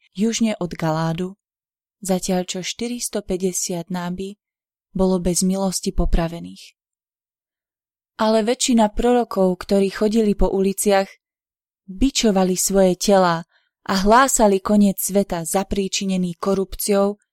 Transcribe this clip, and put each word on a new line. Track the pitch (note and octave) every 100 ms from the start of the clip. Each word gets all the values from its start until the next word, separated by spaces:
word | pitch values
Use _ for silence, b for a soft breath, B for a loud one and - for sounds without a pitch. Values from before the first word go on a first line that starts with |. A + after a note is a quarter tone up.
| _ -
južne | A3 A3 A3+ G#3
od | F3
Galádu, | - E3 D#3 E3 E3 F3+ G3 _ _ _ _ _ _
zatiaľ | F#3 F#3 - F#3 F3+
čo | F#3+
štyristopäťdesiat | F3 - A#3 A#3+ - G#3+ G3+ F#3 F#3 F3 - F3+ E3+
náby | F#3 F3 F3+ F#3+ G#3 _ _ _ _ _ F#3+
bolo | F#3+ F#3
bez | F3+ F3
milosti | F#3 F#3+ F#3+ F3+ -
popravených. | - - - E3 E3+ F3+ F#3+ - _ _ _ _ _ _ _ _ _ _ _ _ _ _ -
Ale | A3 A3
väčšina | G#3+ B3+ - A#3 G#3+ -
prorokov, | A#3+ B3 A3+ - F#3 F3+
ktorí | - G3 G3
chodili | - G#3+ A3 G#3+
po | G3 F#3
uliciach, | G3 F#3+ F#3+ G#3 G3 G3 - _ _ _ _ _ _ -
bičovali | F#3+ C4 - A3+ F#3+ F#3 F#3
svoje | - F#3+ F#3+ F3+
telá | - G3 F3+ E3 E3+ _ _ _
a | - G3
hlásali | G3 A#3 C4+ - G#3+ G3
koniec | - G#3 G3+ F#3+
sveta | - F#3+ G3 F3
zapríčinený | E3 F#3+ G3 G3 F#3+ - G3 F#3+ F3+ E3+
korupciou | - G3 F#3+ - - G3 G3+ G3+ _